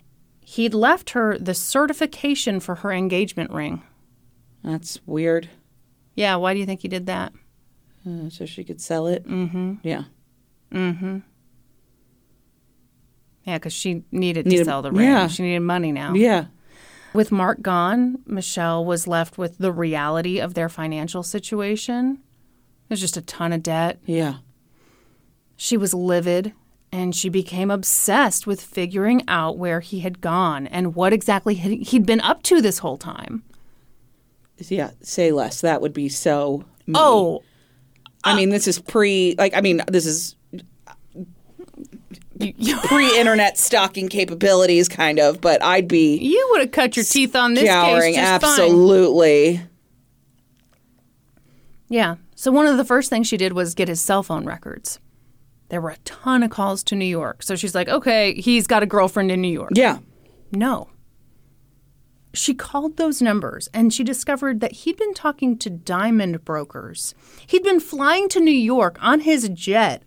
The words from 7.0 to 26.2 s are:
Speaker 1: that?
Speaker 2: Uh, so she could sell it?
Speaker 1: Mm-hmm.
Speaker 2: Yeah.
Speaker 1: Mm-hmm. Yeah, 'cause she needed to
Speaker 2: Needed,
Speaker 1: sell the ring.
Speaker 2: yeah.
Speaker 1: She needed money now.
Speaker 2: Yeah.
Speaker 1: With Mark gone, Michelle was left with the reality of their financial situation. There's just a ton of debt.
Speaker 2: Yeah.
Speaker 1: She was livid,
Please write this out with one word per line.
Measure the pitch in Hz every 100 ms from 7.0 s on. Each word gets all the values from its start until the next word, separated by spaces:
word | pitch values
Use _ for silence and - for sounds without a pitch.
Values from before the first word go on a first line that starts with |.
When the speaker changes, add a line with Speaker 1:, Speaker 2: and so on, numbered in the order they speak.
| 180
Speaker 1:
that? | 185 180 - _ _ _ _ _ _
Speaker 2:
Uh, | 185 170 160
so | - 160
she | 185
could | 175 165
sell | - 165 165
it? | 180 175
Speaker 1:
Mm-hmm. | 185 175 180 185 202
Speaker 2:
Yeah. | 165 151 139 _ _ _ _ _ _
Speaker 1:
Mm-hmm. | 185 180 170 190 190 - _ _ _ _ _ _ _ _ _ _ _ _ _ _ _ _ _ _ _ _ _
Yeah, | 185 160
'cause | 160
she | - 190 170 -
needed | 185 180 165
to | 185
Speaker 2:
Needed, | 180 165
Speaker 1:
sell | 139
the | 139
ring. | 190 254
Speaker 2:
yeah. | 254 170
Speaker 1:
She | 170
needed | 180 175
money | 175 180 160
now. | 139 147
Speaker 2:
Yeah. | 185 233 185 160 _ _ - - - -
Speaker 1:
With | 208 214
Mark | 196 185 -
gone, | 190 175 180 233 247 254 -
Michelle | 196 175 185 170 165
was | 170 170 180
left | 165 165 -
with | 170 175
the | 185
reality | 170 170 151 147 165 175 190
of | 196
their | 175 165
financial | 165 160 156 165 180
situation. | 175 208 - 214 202 214 - 240 254 269 _ _ _ _ _ _ -
There's | 214
just | 180 180
a |
ton | - - 170
of | 165
debt. | 165 160 170 -
Speaker 2:
Yeah. | - 165 151 135 _ _ _ _ _ _ _ _ _ _ _ -
Speaker 1:
She | - 233
was | 196
livid, | 180 180 175